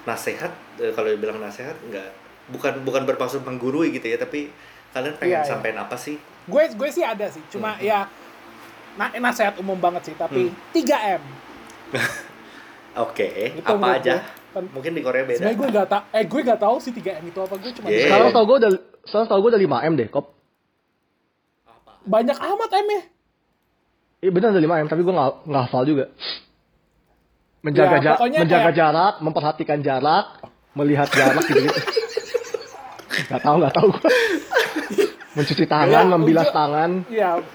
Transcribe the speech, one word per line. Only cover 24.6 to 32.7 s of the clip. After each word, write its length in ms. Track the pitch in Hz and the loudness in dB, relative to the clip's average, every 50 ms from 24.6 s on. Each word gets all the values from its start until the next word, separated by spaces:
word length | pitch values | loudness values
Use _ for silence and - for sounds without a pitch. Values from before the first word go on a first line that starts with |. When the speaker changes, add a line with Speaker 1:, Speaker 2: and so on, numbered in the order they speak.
Speaker 3:
lima 140 | 156 156 175 | 4 4 2
M, 100 | 160 151 | 0 0
tapi 160 | 151 160 160 | 0 0 0
gue 100 | 180 175 | 0 2
nggak, 200 | 185 165 135 135 - - - | 2 2 0 0 -2 -4 -8
nggak 180 | 156 147 139 123 | -2 -2 -2 0
hafal 180 | 120 - 127 127 | 0 0 0 2
juga. 200 | 151 156 135 127 - - _ - - - - _ _ _ _ _ _ _ _ _ _ _ _ _ _ _ _ _ _ _ _ _ _ _ _ | 2 2 0 0 -4 -8 _ -12 -12 -12 -12 _ _ _ _ _ _ _ _ _ _ _ _ _ _ _ _ _ _ _ _ _ _ _ _
Menjaga 300 | - 151 143 175 151 - | -6 0 4 4 6 6
Speaker 2:
Ya, 80 | 170 143 | 6 4
Speaker 3:
ja-, 140 | 135 156 - | 4 4 4
Speaker 2:
pokoknya 240 | - 240 247 285 311 | 4 2 2 2 2
Speaker 3:
menjaga 220 | 311 156 175 - 220 | 4 4 4 4 4
Speaker 2:
kayak 120 | - 147 | 4 4
Speaker 3:
jarak, 380 | 170 160 151 151 160 180 202 202 - | 4 4 4 4 4 2 2 0 0
memperhatikan 600 | 156 156 151 170 147 151 156 - 156 - 147 147 | -6 -4 -2 0 -2 -2 -2 -2 -2 -2 -2 -2
jarak, 460 | 139 143 135 131 131 147 160 196 208 - - - - - _ _ _ _ | 0 -2 -2 0 2 2 2 2 0 -2 -14 -20 -20 -20 _ _ _ _
melihat 360 | _ - 147 147 147 139 143 143 | _ -2 0 2 4 4 4 4
jarak 320 | - 135 135 135 131 156 - | 2 4 4 4 4 2 2
gitu-gitu. 300 | - - 135 131 143 - | 4 4 4 4 2 -2
Speaker 2:
<laughs> 100 | - - 403 - 453 440 - - - - - - 480 466 - - - - - | -2 -4 -2 -4 -4 -4 -4 -8 -8 -8 -4 -6 -6 -6 -6 -10 -12 -12 -16